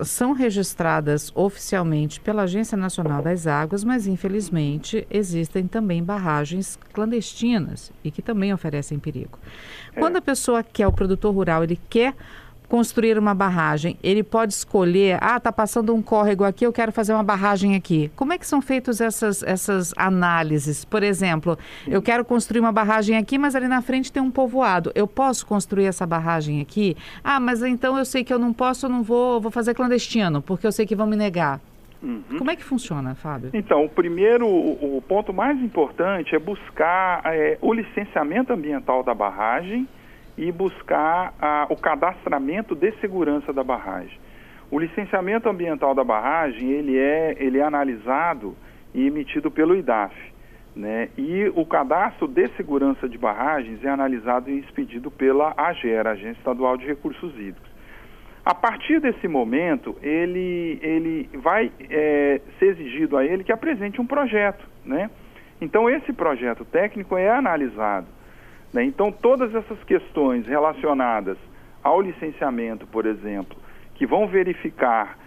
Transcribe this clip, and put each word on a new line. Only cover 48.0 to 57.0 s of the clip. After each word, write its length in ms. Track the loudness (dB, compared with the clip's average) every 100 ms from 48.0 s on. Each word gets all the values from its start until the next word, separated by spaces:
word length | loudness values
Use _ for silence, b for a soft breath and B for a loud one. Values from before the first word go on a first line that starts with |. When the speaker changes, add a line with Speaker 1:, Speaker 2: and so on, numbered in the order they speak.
| -2 0 0 -2 -8 -12 B B B
Speaker 2:
e 100 | 0
emitido 460 | 0 0 -4 -4 -2
pelo 240 | 2 4
idaf, 400 | 4 2 0 0 -6 -20 -20 b b b -10
né? 320 | -6 -4 -4 -6
E 340 | -4 -2 0 0
o 100 | 0
cadastro 640 | 0 2 2 0 -2 -2
de 180 | 0 0
segurança 580 | 0 -2 0 2 0 -4
de 100 | -4
barragens 640 | -2 0 0 -2 -4 -6
é 60 | -4
analisado 600 | -2 -2 -2 -2 -2 -2
e 120 | -6
expedido 500 | -6 -8 -8 -8 -10
pela 420 | 0 2 4 2 0
agera, 560 | -2 -2 -2 0 0
Agência 260 | -2 -8 -8
Estadual 380 | -6 0 0 0
de 100 | -4
Recursos 480 | -6